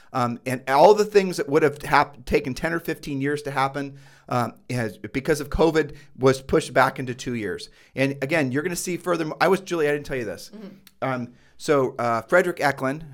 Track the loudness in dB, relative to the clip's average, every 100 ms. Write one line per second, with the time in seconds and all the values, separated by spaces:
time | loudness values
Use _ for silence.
0 | -8 -4 -2 -4 -6 -6 0 8 8 8
1 | 4 2 2 -2 0 2 2 0 2 2
2 | 2 -4 -2 0 0 -4 -4 -4 -6 -8
3 | -8 -6 -4 -4 -4 -2 -2 -4 -10 -12
4 | -20 -20 -6 -2 -2 -6 -8 -4 -4 -6
5 | -8 -4 -2 -2 -2 2 2 2 0 -6
6 | -20 2 2 2 2 0 2 4 4 2
7 | -8 -8 -6 -6 -4 -6 -10 -20 _ -2
8 | -2 -2 -2 0 0 -2 -4 -6 -6 -6
9 | -2 -2 -2 0 2 2 0 -2 0 -2
10 | -4 -6 -6 -8 -14 -18 -18 -20 _ _
11 | -6 -4 -8 -14 _ -10 0 2 2 -2
12 | -2 -2 2 2 2 0 -2 0 -4 -6
13 | -8